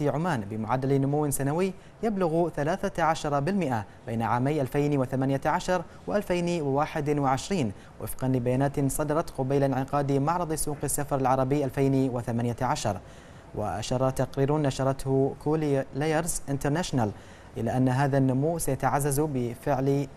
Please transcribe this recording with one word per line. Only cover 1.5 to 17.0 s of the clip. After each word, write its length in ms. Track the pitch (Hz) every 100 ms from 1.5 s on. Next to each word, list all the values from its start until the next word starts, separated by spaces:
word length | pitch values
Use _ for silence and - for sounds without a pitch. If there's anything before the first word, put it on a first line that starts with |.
| 156 190 180 - -
يبلغ 460 | 220 196 180 165 170
ثلاثة 540 | 151 143 185 196 180
عشر 380 | 160 160 151 143
بالمئة 440 | 143 196 156 117 101 - -
بين 160 | 113
عامي 380 | 113 120 131 156
ألفين 380 | 131 147 147 143
وثمانية 420 | 123 131 135 135 156
عشر 360 | 165 - 185 - - -
وألفين 560 | 196 202 180 175 175
وواحد 560 | 143 135 151 160 143 147
وعشرين، 540 | 139 131 - 196 117 101 - -
وفقًا 280 | 110 - 131
لبيانات 600 | 131 123 127 139 139 135
صدرت 400 | 135 151 151 170
قبيل 320 | - 131 139
انعقاد 500 | 139 131 135 147 139
معرض 420 | 139 139 175 170
سوق 220 | 156 - 143
السفر 320 | 143 - 143 143
العربي 480 | 131 131 131 143
ألفين 460 | 139 143 135 135 131
وثمانية 460 | 120 117 117 120 117
عشر. 380 | 123 120 110 98 - - - - -
وأشار 560 | - 104 90 113 127 131
تقرير 480 | 135 131 - 139 151
نشرته 760 | 143 - 135 135 135 135 135 -
كولي 400 | - 156 151 139 -
لايرز 480 | 139 156 151 135 - -
انترناشونال 640 | 139 147 151 180 131